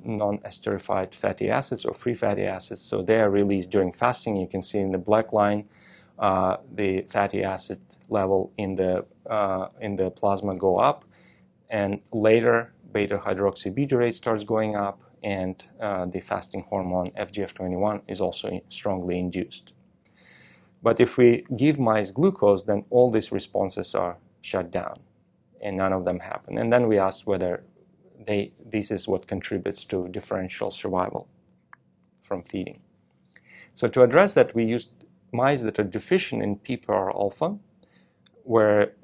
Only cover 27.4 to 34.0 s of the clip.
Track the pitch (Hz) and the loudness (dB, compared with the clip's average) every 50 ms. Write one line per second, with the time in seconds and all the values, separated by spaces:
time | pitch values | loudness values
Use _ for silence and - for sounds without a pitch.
27.4 | 92 90 87 - - - _ _ _ _ _ _ _ - _ - 110 110 104 101 | 0 -2 -4 -6 -8 -16 _ _ _ _ _ _ _ -20 _ -14 -6 -2 -2 -2
28.4 | 101 - _ _ - 113 - 107 101 - 110 92 - - 95 92 - - 101 98 | -2 -4 _ _ -16 -6 -4 -4 -2 -2 -4 -6 -2 -2 -4 -4 -2 -6 -8 -6
29.4 | - - 104 92 - 95 - - - - 101 92 90 92 92 101 - - 101 98 | -6 -4 -6 -4 -4 -4 -8 -8 -8 -6 -4 -4 -4 -6 -8 -10 -8 -6 -4 -4
30.4 | 92 92 - - 107 98 - - - 98 90 90 92 104 - - - _ _ _ | -4 -6 -6 -6 -6 -6 -6 -6 -6 -4 -2 -2 -2 -2 -4 -8 -12 _ _ _
31.4 | _ _ _ _ _ _ - _ _ _ _ _ _ _ _ _ _ - 101 90 | _ _ _ _ _ _ -20 _ _ _ _ _ _ _ _ _ _ -8 -8 -8
32.4 | 87 - - 98 90 - - - _ _ _ _ _ _ _ _ _ _ _ - | -8 -8 -8 -8 -8 -8 -12 -18 _ _ _ _ _ _ _ _ _ _ _ -20
33.4 | _ _ - - - - _ - - 113 - 131 | _ _ -20 -20 -20 -18 _ -2 -2 2 6 6